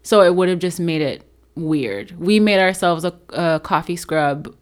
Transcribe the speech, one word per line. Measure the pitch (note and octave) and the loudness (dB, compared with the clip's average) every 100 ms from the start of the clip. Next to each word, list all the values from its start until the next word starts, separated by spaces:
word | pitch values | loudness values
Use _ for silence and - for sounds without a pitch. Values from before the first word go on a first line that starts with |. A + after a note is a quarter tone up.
so | - G#3+ | 2 4
it | F3+ | 6
would | F3+ F3+ | 4 0
have | F3+ | 0
just | F3+ F3 | -4 -4
made | E3+ D#3+ | -4 -2
it | C#3+ - _ _ _ | -4 -6 _ _ _
weird. | - D#3+ D3+ A#2+ G2+ G#2 F3 | -8 -2 -2 -2 -6 -10 -6
We | F3 G#3+ | 2 4
made | G#3+ G3 | 4 4
ourselves | F#3 F#3+ F3+ E3 | 2 2 0 0
a, | F3 - - | -4 -8 -10
a | - E3+ D#3+ | -4 -2 -2
coffee | - E3 - | 0 -2 -2
scrub | F3 - D#3+ C#3+ C#3+ - - | -8 -2 0 0 -2 -10 -18